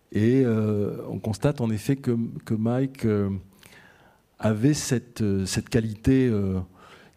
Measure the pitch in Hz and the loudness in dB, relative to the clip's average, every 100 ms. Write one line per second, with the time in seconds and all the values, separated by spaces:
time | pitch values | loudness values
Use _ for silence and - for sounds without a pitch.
0 | _ 101 110 135 123 110 107 104 101 - | _ 0 4 4 4 2 0 0 -2 -6
1 | 131 107 113 107 143 143 117 104 117 139 | -8 -6 -6 -2 -2 0 -4 -2 -2 -2
2 | 127 117 117 - - 110 113 123 135 135 | 0 -2 -4 -8 -6 -2 0 0 -2 -2
3 | 113 104 98 98 - _ - - - _ | 0 0 0 -4 -8 _ -20 -20 -20 _
4 | _ _ _ - 110 107 131 147 - 120 | _ _ _ -4 -2 2 2 2 0 -2
5 | - - 107 98 95 - - 120 110 104 | -4 -2 0 0 -2 -4 0 0 0 -2
6 | - 135 127 104 98 92 90 - - - | 2 4 4 2 0 -2 -6 -14 -20 -20
7 | - | -20